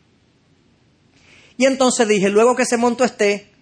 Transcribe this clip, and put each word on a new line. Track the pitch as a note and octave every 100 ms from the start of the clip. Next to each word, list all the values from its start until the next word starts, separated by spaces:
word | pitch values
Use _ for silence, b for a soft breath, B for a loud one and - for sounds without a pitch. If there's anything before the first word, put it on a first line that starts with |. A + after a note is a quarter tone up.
| _ _ _ _ _ _ _ _ _ _ _ b b b b b
Y |
entonces | C4 C4 B3+ A#3+ G#3+
dije, | G#3 G3
"Luego | G#3 A#3
que | B3
ese | A#3+ A#3
monto | A#3+ A#3+
esté, | B3+ - G#3 G3+ - _